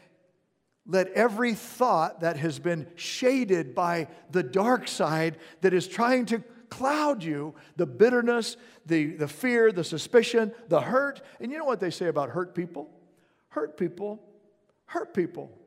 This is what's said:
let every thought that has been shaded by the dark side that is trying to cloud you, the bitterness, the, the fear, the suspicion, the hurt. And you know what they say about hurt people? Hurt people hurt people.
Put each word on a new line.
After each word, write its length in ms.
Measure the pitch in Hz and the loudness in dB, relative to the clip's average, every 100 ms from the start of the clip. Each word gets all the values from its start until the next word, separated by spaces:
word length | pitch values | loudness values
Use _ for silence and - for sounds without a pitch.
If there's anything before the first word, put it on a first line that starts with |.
| _ _ _ _ _ _ _ _ - | _ _ _ _ _ _ _ _ -2
let 180 | 185 185 | 0 0
every 440 | 202 233 208 240 | 2 2 2 -2
thought 680 | 214 - - 247 180 170 214 | -2 -8 -2 2 2 2 -2
that 180 | 165 160 | -4 -2
has 200 | 165 135 | -4 -4
been 280 | 175 165 143 | -4 -4 -6
shaded 800 | - - - 254 269 233 180 147 | -12 -10 0 0 2 2 0 0
by 340 | 156 175 170 156 - - | -2 -2 -2 -4 -12 -4
the 120 | 180 | -2
dark 460 | 143 185 220 254 - | 0 0 2 0 -2
side 480 | - 165 160 165 160 - - | -2 0 2 -2 -4 -20 0
that 140 | 185 | 2
is 120 | 180 - | 2 -2
trying 380 | - 233 254 | 0 2 2
to 180 | 233 226 - - - | 0 -4 -6 -20 -20
cloud 520 | - 262 302 302 247 | -4 -2 0 0 -2
you, 320 | 165 147 151 - - - | -4 -6 -8 -12 -18 -4
the 80 | |
bitterness, 720 | 170 123 226 247 233 240 226 - - - 151 | -4 4 6 6 2 0 -2 -10 -20 -20 -2
the, 220 | 160 151 160 | 0 0 -4
the 120 | 147 | -6
fear, 420 | - 254 240 226 | -2 0 4 4
the 140 | 175 | 4
suspicion, 640 | 160 156 - 247 220 233 220 - - | -6 -6 4 4 6 0 0 -6 0
the 120 | 156 | 0
hurt. 400 | 127 254 285 269 - - | 2 0 0 -6 -20 -14
And 120 | 233 | -10
you 60 | 302 | -6
know 80 | 294 | -2
what 120 | 226 | -2
they 120 | 185 | -4
say 160 | - 175 | -2 -2
about 240 | 147 135 | -2 -2
hurt 240 | 156 180 | -4 -6
people? 360 | 180 175 - 147 - _ _ _ _ _ | -6 -8 -10 -14 -20 _ _ _ _ _
Hurt 260 | - 302 - | -8 -8 -4
people 480 | 175 180 208 214 - _ _ _ _ _ _ | -6 -4 -10 -10 -18 _ _ _ _ _ _
hurt 260 | 349 - | -8 -4
people. 400 | - 165 - 139 101 | -4 -4 -6 -14 -20